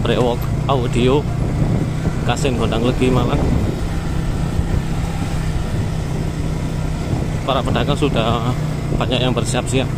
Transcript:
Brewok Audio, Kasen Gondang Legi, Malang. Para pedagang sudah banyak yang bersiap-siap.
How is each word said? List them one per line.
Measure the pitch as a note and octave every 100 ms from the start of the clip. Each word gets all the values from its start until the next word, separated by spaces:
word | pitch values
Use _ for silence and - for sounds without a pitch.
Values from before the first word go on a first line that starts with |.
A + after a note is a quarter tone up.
Brewok | C3+ A2 B2 A#2+ - - -
Audio, | C#3 A#2+ A#2+ B2+ C#3+ - - - - - - - - - - -
Kasen | A#2+ C#3+ A2+
Gondang | A2 A2+ A#2+
Legi, | B2 B2+
Malang. | B2+ C3 C#3 C3 - - - - - - - - - - - - - - - - - - - - - - - - - - - - - - - - - - - - - - -
Para | - C3
pedagang | - A#2+ B2 C#3+
sudah | C#3+ C3 A2+ A#2 B2 A#2+ - - - -
banyak | A#2+ B2
yang | B2+
bersiap-siap. | A#2+ A2 B2+ - B2+ A#2